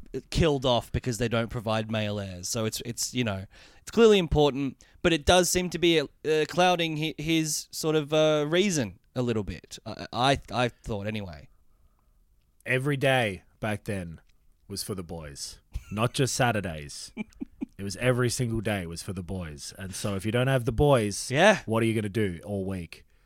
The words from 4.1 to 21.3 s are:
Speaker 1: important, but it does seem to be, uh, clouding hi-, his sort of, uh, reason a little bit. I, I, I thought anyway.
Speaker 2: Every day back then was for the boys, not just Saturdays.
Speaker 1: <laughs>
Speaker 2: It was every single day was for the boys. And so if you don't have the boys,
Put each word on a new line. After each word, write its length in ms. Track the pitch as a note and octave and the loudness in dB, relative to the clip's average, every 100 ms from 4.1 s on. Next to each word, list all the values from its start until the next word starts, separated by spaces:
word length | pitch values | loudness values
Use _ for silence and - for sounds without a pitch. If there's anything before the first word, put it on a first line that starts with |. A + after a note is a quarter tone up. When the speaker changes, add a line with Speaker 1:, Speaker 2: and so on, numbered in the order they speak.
| G3+ | 8
Speaker 1:
important, 580 | E3 D3+ D3 C3 C#3 - - - | 4 4 2 2 -4 -8 -16 -2
but 100 | F3+ | 0
it 120 | E3 | 2
does 240 | C#3+ F3+ F3 | 4 4 4
seem 200 | F3+ F3+ | 0 -2
to 80 | E3 | 0
be, 220 | E3+ E3 | 2 2
uh, 60 | C#3 _ C#3+ D#3 D3+ | 0 _ 0 0 0
clouding 480 | - F3+ F3 E3 D#3 | 2 2 2 0 -2
hi-, 160 | D#3 - | -4 -4
his 480 | D3+ E3 D#3 D3+ - | 0 0 0 -2 -6
sort 260 | - D#3+ D#3 | -4 0 0
of, 160 | C#3+ | 2
uh, 320 | D#3 D#3 D3+ D3 | 4 4 4 2
reason 500 | E3+ G3+ D#3 G#2+ F2 _ B2+ | 2 2 2 -2 -6 _ -2
a 60 | |
little 200 | B2 A2 | 0 0
bit. 340 | F#2+ F2 - - - | -2 -8 -14 -16 -14
I, 200 | - - | -12 -6
I, 260 | A2 C3 C#3 - | 0 2 0 -2
I 160 | G#2+ B2 | -2 -2
thought 380 | - - G#2 G2+ | -2 -8 -6 -4
anyway. 420 | G#2+ F#2+ D2+ - _ _ _ _ _ _ _ _ _ _ _ | -6 -8 -12 -18 _ _ _ _ _ _ _ _ _ _ _
Speaker 2:
Every 320 | - B2+ C#3 C#3 | -2 0 0 0
day 460 | C3+ C3 A2 F2+ - _ | 2 4 2 -2 -10 _
back 240 | A2 G#2 | -4 -4
then 360 | - G2 F2 D#2 _ _ _ _ - | -4 -6 -6 -12 _ _ _ _ -12
was 140 | G2+ | -10
for 120 | - | -6
the 80 | G2 | -8
boys, 560 | E2+ E2+ D2+ C#2 - - _ - - | -8 -10 -12 -12 -14 -16 _ -12 -8
not 220 | G#2 A#2+ | -2 0
just 200 | - B2+ | 0 -2
Saturdays. 760 | - B2 G#2+ F2+ D#2 D2 - - - | 2 0 0 -4 -8 -12 -14 -14 -12
Speaker 1:
<laughs> 60 | G#3+ - - - - - | -14 -12 -14 -12 -14 -10
Speaker 2:
It 60 | |
was 120 | - - | -10 -2
every 340 | B2 B2 B2 | 0 2 0
single 300 | - B2 A2+ | 0 -2 -2
day 260 | G#2+ G2+ E2+ | -2 -2 -4
was 160 | E2 | -8
for 100 | - | -8
the 120 | F#2+ | -8
boys. 500 | F2 F#2+ E2 D2 - - | -6 -8 -8 -10 -14 -12
And 160 | F#2+ | -12
so 220 | F#2 G#2+ | -6 -4
if 100 | G2 | -2
you 60 | G#2 | 0
don't 160 | A#2+ B2+ | 0 2
have 200 | C3+ A#2 | 2 0
the 40 | |
boys, 560 | A2+ D3 C3 G#2 F#2+ - | 2 6 6 4 -2 -2